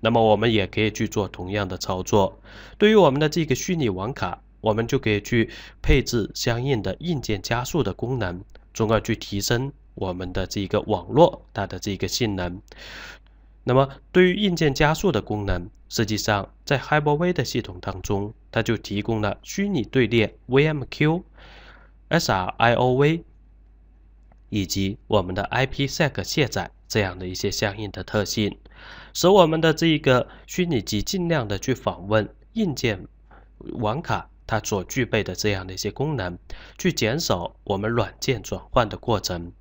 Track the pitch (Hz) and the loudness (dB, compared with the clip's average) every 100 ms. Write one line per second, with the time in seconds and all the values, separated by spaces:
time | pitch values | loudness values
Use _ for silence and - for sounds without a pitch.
0 | 113 117 113 104 120 107 95 - 107 104 | 4 4 6 6 4 2 0 0 -2 0
1 | 110 - 92 - 90 104 98 92 - 92 | -4 -2 -4 -6 -6 -4 -4 -6 -6 -6
2 | 92 110 95 - - - - - 208 220 | 2 4 4 0 -20 -20 -20 2 6 8
3 | 170 135 156 160 160 127 - 175 151 92 | 8 6 0 0 0 -2 0 0 0 -2
4 | 101 143 92 - - _ 107 107 113 135 | -4 -4 -6 -8 -16 _ -2 0 0 0
5 | - 104 - 120 110 - - - - 151 | 2 0 2 2 2 -2 -18 -6 4 4
6 | 120 117 98 - - 117 131 127 95 92 | 4 -2 -2 -4 -2 -2 0 0 -2 -6
7 | 160 156 - 101 - 117 127 175 98 92 | -4 -4 -2 -6 -2 -4 -2 -2 -2 -2
8 | 117 131 98 87 - - - - 110 110 | -4 -4 -4 -6 -12 -20 -18 -4 2 2
9 | 101 110 - 101 92 120 135 - - - | 0 -4 -4 -6 -2 -2 -2 -8 -20 -8
10 | 95 90 92 92 92 - 98 104 - 98 | -6 -6 -6 -4 -4 -4 -2 -2 0 -4
11 | 85 113 170 - - - 98 92 - 95 | 0 4 4 4 -12 -8 -6 -6 -6 -4
12 | 92 - 113 98 87 90 - - - - | -4 -2 -2 -2 -4 -6 -14 -20 -18 -16
13 | - - - - - - - 127 135 - | -16 -18 -20 -20 -20 -10 2 2 2 -2
14 | _ 180 185 180 208 170 160 135 151 160 | _ 4 4 4 0 2 2 4 2 2
15 | 202 113 - 104 98 90 87 - - - | 2 0 -2 -4 -2 -4 -4 -16 -10 -2
16 | 107 104 - 104 98 - - 139 - 151 | 0 0 0 -2 -2 -12 -2 -2 2 0
17 | 147 147 180 175 127 127 107 90 - 92 | 2 0 0 0 -2 -4 -6 -10 -8 -8
18 | - 101 104 - - - 110 110 - 101 | -2 -2 -2 -10 -6 -4 0 -2 -2 -6
19 | 107 110 104 - - - 202 180 107 135 | -2 -2 -2 -4 -10 -4 -2 -2 0 2
20 | 117 117 104 - - 127 151 151 - - | 4 4 2 -2 0 2 2 0 -8 0
21 | 151 165 - - - - - - - _ | 0 0 -4 -20 -20 -20 -20 -20 -20 _
22 | - 160 - 101 92 - 117 120 127 127 | 0 0 2 0 0 2 4 4 4 4
23 | 143 165 - - - - - - - _ | 4 2 -4 -20 -20 -20 -20 -20 -20 _
24 | - - - - _ 107 95 - 95 104 | -20 -20 -20 -20 _ -4 -2 0 -2 -4
25 | - 104 90 92 98 120 131 - 139 - | 0 0 2 -2 -2 0 -2 -2 -4 0
26 | 151 135 - - 135 - 87 - - 113 | 0 0 -4 -2 0 -2 -8 -12 -4 -2
27 | 98 90 92 92 101 - 107 98 107 95 | 0 -4 -8 -4 -4 -2 -4 -4 -10 -10
28 | 90 107 98 - 104 - - - - - | -4 -2 -2 0 -2 -4 -18 -20 -20 -20
29 | - - 170 202 165 160 165 156 165 151 | -14 2 6 8 8 6 2 4 2 2
30 | 143 127 113 - - - 175 139 - 107 | 4 4 2 -10 -12 -4 0 0 0 -4
31 | 98 190 170 160 110 101 - 123 - 90 | -2 -2 0 -2 -2 -4 -2 -2 -2 -4
32 | 95 110 101 - - - 202 131 123 98 | 0 0 0 -8 -12 -4 -2 0 -2 -4
33 | - _ _ - - _ - - 107 123 | -8 _ _ -20 -20 _ -14 -4 -2 -2
34 | 175 107 - - - 110 - 101 90 - | -4 -6 -6 -20 -4 -4 -2 -4 -2 -4
35 | 120 113 95 92 107 98 92 92 107 - | 0 0 -2 -4 -2 -2 -6 -8 -8 -4
36 | 143 147 90 90 - - - - 185 - | -4 -4 -6 -8 -12 -16 -16 -4 -2 0
37 | 110 135 165 92 85 - - 98 107 117 | 0 0 0 -2 -2 -10 -4 -2 0 0
38 | 98 - - 120 92 95 - - 113 101 | -2 -4 -2 -2 -4 -10 -2 0 0 -2
39 | - 107 - 90 85 - | -2 -2 -2 -6 -8 -16